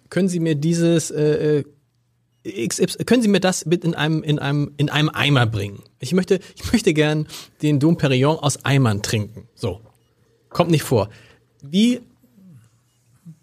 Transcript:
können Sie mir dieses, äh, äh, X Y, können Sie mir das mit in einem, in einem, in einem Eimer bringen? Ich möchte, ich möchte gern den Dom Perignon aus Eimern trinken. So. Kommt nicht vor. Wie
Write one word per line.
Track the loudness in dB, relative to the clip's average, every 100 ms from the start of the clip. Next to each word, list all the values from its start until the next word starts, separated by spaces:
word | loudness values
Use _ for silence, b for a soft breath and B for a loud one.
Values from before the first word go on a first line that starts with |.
| -8
können | -2 0
Sie | 0
mir | 0 0
dieses, | 0 2 2 2 0
äh, | -2 0 2 2 0
äh, | -2 _ _ _ _ _ _ _
X | -12 -6 -6 -2
Y, | -4 -4 -2
können | 0
Sie | 2
mir | 2
das | 0 -2 -2
mit | -2 -2
in | -2
einem, | -2 -2
in | -2 -2
einem, | -2 -4 -4 -4
in | -2
einem | 0 -2
Eimer | 0 2 2 2
bringen? | 0 -6 -10 -20 _
Ich | -4
möchte, | 0 2 0 B B
ich | -2
möchte | 0 2
gern | 2 2 0 -4 B B _
den | 0 2
Dom | 4 2
Perignon | 2 2 2 2
aus | -2 -2 0
Eimern | 2 2 0
trinken. | -2 -2 -4 -10 -20 _
So. | -8 -8 -14 _ _ _ _ _ _
Kommt | 0 2
nicht | 2
vor. | 2 0 0 b b b _ _
Wie | -6 0 2 0 -6 _ _ _ -20 -20 _ _ _ _ _ _ -20 -20